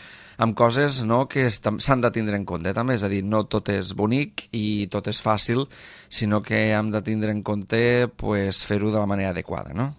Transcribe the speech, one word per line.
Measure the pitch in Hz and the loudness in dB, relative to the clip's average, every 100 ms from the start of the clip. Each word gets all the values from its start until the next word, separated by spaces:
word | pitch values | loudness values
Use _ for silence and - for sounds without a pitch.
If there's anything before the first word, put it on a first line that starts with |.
| - - - - | -16 -20 -12 0
amb | 113 104 | 0 4
coses, | 117 123 143 131 110 | 4 4 2 0 2
no, | 120 135 | 2 2
que | 139 123 | 0 0
estam-, | 104 107 107 | 0 -2 0
s'han | - 131 | 2 2
de | 120 | 2
tindre | 117 107 101 | 0 0 -2
en | 92 | -2
compte | 85 87 107 | -4 -2 -2
també, | 123 120 | 0 0
és | |
a | 101 | 0
dir, | 98 | 0
no | 98 110 107 | 0 0 0
tot | 110 - | -2 0
és | 98 92 95 | -2 -2 -2
bonic | 107 131 147 - - | 0 2 -2 -8 -8
i | 117 107 104 98 | -4 -2 -2 -2
tot | 101 104 | -4 -4
és | 107 113 | -2 0
fàcil, | 107 - 120 139 - - - - | 0 2 0 -2 -8 -20 -20 -8
sinó | - 107 107 | -2 2 0
que | 104 107 110 | 0 0 2
hem | 107 110 | 2 0
de | 107 | -2
tindre | 107 110 107 | -2 -2 0
en | 104 | -2
compte, | 101 104 95 117 120 123 123 | -2 -4 0 2 4 4 2
pues, | - 107 104 98 - - | -2 -2 0 0 -2 -2
fer-ho | 104 107 | 0 2
de | 107 | 0
la | 101 | 0
manera | 98 95 | 0 -2
adequada, | 87 - - - | -4 -6 -8 -6
no? | 82 139 | -4 -4